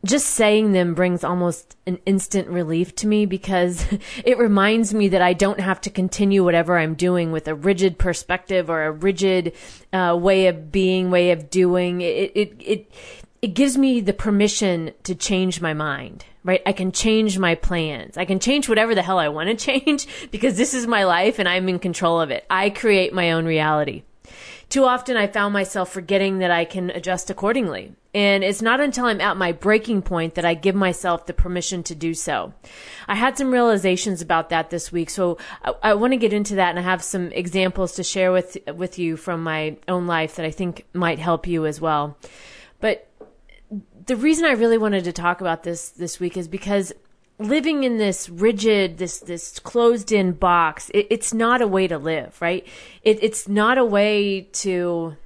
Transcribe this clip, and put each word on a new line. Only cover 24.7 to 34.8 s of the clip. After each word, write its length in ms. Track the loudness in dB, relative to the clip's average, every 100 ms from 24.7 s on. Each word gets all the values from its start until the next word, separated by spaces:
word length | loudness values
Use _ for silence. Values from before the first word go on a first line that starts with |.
| 2
often 320 | 4 2 0 0
I 100 | 0
found 280 | 0 0
myself 360 | 0 -2 -4 -6
forgetting 500 | -6 -2 0 2 0
that 100 | 0
I 160 | 0 0
can 240 | -4 -6
adjust 400 | -6 -6 -6 -6
accordingly. 640 | -4 -2 0 -2 -6 -12 -20 _
And 320 | 0 2 2
it's 160 | 0 0
not 200 | 0 2
until 260 | 0 0 -2
I'm 140 | 0
at 160 | 0 0
my 140 | -2
breaking 500 | -2 2 2 2 -2
point 320 | -2 -2 -2
that 100 | -2
I 80 | 0
give 220 | 0 0
myself 500 | 2 0 0 -2 -2
the 80 | -4
permission 500 | 0 0 0 -6 -6
to 100 | -8
do 180 | -6 -6
so. 400 | -4 -4 -4 -6 -12 -20 -20 -20 -18 -6
I 80 |
had 240 | 0 0 0
some 120 | 0
realizations 720 | 2 4 4 2 0 -2 -6
about 300 | -2 -2 0
that 180 | -2 -2
this 240 | -8